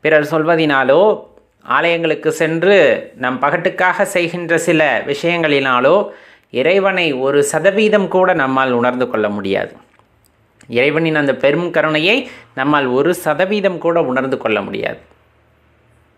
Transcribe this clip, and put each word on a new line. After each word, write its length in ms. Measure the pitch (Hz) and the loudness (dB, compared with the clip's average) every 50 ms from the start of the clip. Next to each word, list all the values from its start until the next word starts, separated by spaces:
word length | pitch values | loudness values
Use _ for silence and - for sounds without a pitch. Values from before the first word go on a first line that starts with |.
பிறர் 280 | _ 151 143 151 151 143 | _ 0 0 0 0 0
சொல்வதினாலோ, 920 | 160 156 156 160 165 160 160 151 143 135 131 127 139 165 196 214 - - - - _ - _ _ _ _ _ - | -2 -2 0 0 0 0 0 0 0 0 2 2 4 4 4 2 0 -2 -8 -20 _ -20 _ _ _ _ _ -2
ஆலயங்களுக்கு 600 | 123 139 160 170 170 170 170 160 151 147 - 160 | -2 0 0 0 -2 0 -2 -2 -4 -2 -2 -4
சென்று 840 | 156 - 165 156 160 165 165 190 202 190 156 131 - - - - - | -2 0 -2 -2 -2 0 2 4 4 6 6 4 2 0 -4 -14 -12
நம் 260 | - 127 127 131 123 | -6 -4 -4 -2 0
பகட்டுக்காக 600 | 135 143 156 170 170 185 180 - 185 180 170 - | -2 0 0 0 -2 -4 -2 0 0 0 0 0
செய்கின்ற 560 | 202 190 - 185 175 160 165 180 175 165 170 160 | -2 -2 0 -2 -2 -2 -4 -8 -4 -2 -2 -2
சில 440 | 165 180 170 156 156 143 123 107 - | 0 0 2 2 2 2 2 0 -2
விஷயங்களினாலோ 1040 | - 143 - - 170 170 170 165 156 147 139 135 135 127 123 127 139 170 202 202 - - - - - - _ _ _ | -4 -6 -2 -2 -2 0 0 0 2 2 2 2 2 0 2 4 4 4 4 2 -2 -8 -18 -20 -20 -20 _ _ _
இறைவனை 640 | - 117 131 156 185 196 190 196 190 185 175 160 | -4 -2 0 2 2 2 2 0 0 0 -2 -2
ஒரு 300 | 139 127 131 135 139 143 | -2 -2 -2 0 2 2
சதவீதம் 640 | 143 143 - 156 156 196 190 208 220 214 202 208 196 165 | 2 2 -2 0 0 2 2 2 2 2 2 2 0 0
கூட 260 | 175 185 185 190 180 | 2 2 2 2 2
நம்மால் 380 | 160 135 131 131 131 131 131 | 0 0 0 0 0 0 2
உணர்ந்து 380 | 123 120 117 123 123 127 127 120 | 0 0 0 0 0 0 -4 -4
கொள்ள 180 | - 110 107 104 | -2 -2 -2 -2
முடியாது. 480 | 104 104 95 95 98 98 - - - - - _ _ _ _ _ _ _ _ _ _ _ _ _ _ _ - - | -2 -4 -4 -2 -2 -2 -4 -6 -10 -20 -20 _ _ _ _ _ _ _ _ _ _ _ _ _ _ _ -18 -4
இறைவனின் 460 | 123 120 127 147 151 156 165 160 156 | 0 0 0 2 2 0 0 0 0
அந்த 200 | 151 143 139 131 | 0 0 0 -2
பெரும் 360 | - - 139 147 165 175 175 | 0 0 0 0 0 -2 -2
கருணையை 600 | 156 165 151 156 156 156 156 185 226 277 262 - - - - _ _ | -2 -2 0 0 0 0 0 0 0 0 -2 -8 -16 -20 -20 _ _
நம்மால் 320 | 131 135 143 151 143 139 | -4 0 0 2 2 0
ஒரு 280 | 127 123 131 143 165 180 | 0 0 2 2 0 0
சதவீதம் 640 | 175 - 160 151 147 185 185 214 208 190 196 180 160 | -2 -2 -4 0 0 0 -2 -2 -2 -2 -2 -4 -2
கூட 240 | - 170 170 170 | -2 0 0 0
உணர்ந்து 360 | 160 131 127 131 131 131 131 - | 0 0 -2 -2 -2 -2 -4 -4
கொள்ள 240 | - 117 107 104 | -2 -2 -2 -2
முடியாது. 360 | 98 95 98 107 107 - - - - _ _ _ _ _ _ _ _ _ _ _ _ _ _ _ _ _ _ _ _ _ _ | -2 -4 -8 -6 -6 -6 -8 -10 -16 _ _ _ _ _ _ _ _ _ _ _ _ _ _ _ _ _ _ _ _ _ _